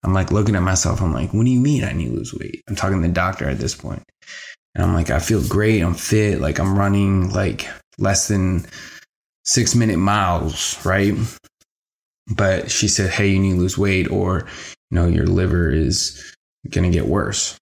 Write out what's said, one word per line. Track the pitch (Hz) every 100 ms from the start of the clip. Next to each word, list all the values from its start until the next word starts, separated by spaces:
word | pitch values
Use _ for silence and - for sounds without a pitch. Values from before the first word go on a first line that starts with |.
I'm, | -
like, | 95 92
looking | 101 104 101
at |
myself, | 92 92 - -
I'm | 90
like, | 64 82
"What | 104 120
do |
you | 127
mean | 135 143
I | -
need | - 62
to | -
lose | -
weight?" | - - - -
I'm | 98
talking | 95 95
to | 82
the |
doctor | 87 90 95 71
at | 67
this | -
point. | - - - - _ - - - - _
And | -
I'm | 90
like, | 87 82
"I | 71
feel | - 110 -
great. | 98 107 110
I'm | 87
fit. | 85 - 107 107 95
Like, | 78 76
I'm | 95 98
running, | 101 101 98 95 90
like, | 95 95 - - - _ -
less | 98 98 -
than | 101 92 92 - - - - - _ _ _
six | - - 113
minute | 123 110 85
miles," | 95 104 95 87 76 73 - -
right? | 95 95 101 104 113 - - _ _ _ _ _ _ _ -
But | 107 98 92 -
she | - 107
said, | - 95
"Hey, | - 101
you | 95
need | 98
to | 90
lose | 90 -
weight | 98 95 -
or, | 98 92 92 - - - - _
you | 87
know, | 85
your | 80 -
liver | 90 92 87 82
is | 76 76 - - - - - _ _ -
gonna | - 90
get | 85 -
worse." | 92 - - - -